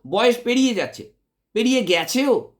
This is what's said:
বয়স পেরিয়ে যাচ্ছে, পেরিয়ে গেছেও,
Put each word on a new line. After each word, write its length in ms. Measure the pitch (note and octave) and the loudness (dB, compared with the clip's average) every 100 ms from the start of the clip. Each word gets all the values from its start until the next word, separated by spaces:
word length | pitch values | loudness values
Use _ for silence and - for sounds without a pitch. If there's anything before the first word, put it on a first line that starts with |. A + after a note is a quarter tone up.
| C3 | -6
বয়স 300 | F#3 B3 A#3 | 0 2 2
পেরিয়ে 300 | A#3+ B3 C4 G3+ | 0 2 2 0
যাচ্ছে, 380 | C3+ - - _ _ _ _ | -6 -10 -20 _ _ _ _
পেরিয়ে 280 | G#3+ A#3+ C4 | -2 2 2
গেছেও, 720 | F#3 E3+ E3 B3+ C#4 G#3+ - _ | 2 0 0 0 2 0 -2 _